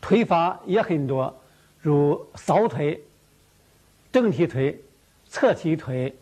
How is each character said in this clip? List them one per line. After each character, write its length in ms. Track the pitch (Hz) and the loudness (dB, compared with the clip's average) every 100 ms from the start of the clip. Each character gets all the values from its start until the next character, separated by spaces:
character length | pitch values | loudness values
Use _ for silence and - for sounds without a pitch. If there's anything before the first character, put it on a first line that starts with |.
腿 240 | - 214 | 2 2
法 340 | 226 170 170 - | 4 2 0 -4
也 160 | - 196 | -2 -2
很 260 | 208 160 135 | 0 -2 -2
多， 320 | 135 131 - _ _ _ _ | -2 -4 -8 _ _ _ _
如 440 | 160 147 147 156 - | 0 2 2 0 -6
扫 320 | - - 160 220 | -12 0 2 2
腿、 380 | 131 147 165 - _ _ _ _ _ _ _ _ _ _ | 0 -4 -6 -12 _ _ _ _ _ _ _ _ _ _
正 200 | 254 233 | 2 2
踢 160 | 135 170 | 0 -2
腿、 360 | 123 135 - - _ _ _ _ | 0 -4 -4 -18 _ _ _ _
侧 240 | - 254 | 0 0
踢 240 | 180 165 160 | 2 -2 -2
腿 400 | - 127 131 - | -4 -6 -6 -8